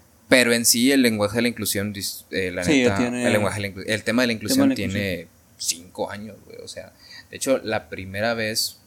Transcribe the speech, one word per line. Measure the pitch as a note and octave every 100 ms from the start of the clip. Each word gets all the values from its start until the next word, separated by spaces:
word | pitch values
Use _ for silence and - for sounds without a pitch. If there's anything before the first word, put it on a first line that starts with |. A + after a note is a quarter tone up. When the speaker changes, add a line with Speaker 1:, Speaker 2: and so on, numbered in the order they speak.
| _ _ _
Speaker 1:
Pero | C3 A#2+
en | A#2 A2+
sí, | A#2+ B2+
el | C#3
lenguaje | A#2+ A2 G#2 A#2
de |
la | A#2+
inclusión, | A2 G2+ G2+ G2+
dis-, | G2+ F#2 - -
eh, | F#2+ F2+
la | F2
Speaker 2:
Sí, | F2 C#3+
Speaker 1:
neta, | A#2+
Speaker 2:
ya | -
tiene | A#2+ B2 A#2+
Speaker 1:
el |
lenguaje | G#2 G2 G#2+
de | G2+
la | F#2+
inclu-, | F2+
el | G#2+
tema | A2 A#2
de | B2
la |
Speaker 2:
tema |
de |
Speaker 1:
inclusión | A2 G#2+ C3 C#3
Speaker 2:
la | B2+
Speaker 1:
tiene | F#2+ G2+ G2
Speaker 2:
inclusión. | E2+ E2 _ _ _
Speaker 1:
cinco | - E2 F2+ - F#2+
años, | G2+ G#2+ G#2 -
güey, | -
o | -
sea, | - F2+ _ - - -
de | F#2+
hecho, | C#3 C3 G#2
la | G#2+ -
primera | F#2+ F#2+ G2 A2+
vez, | A2+ A2 A2 - -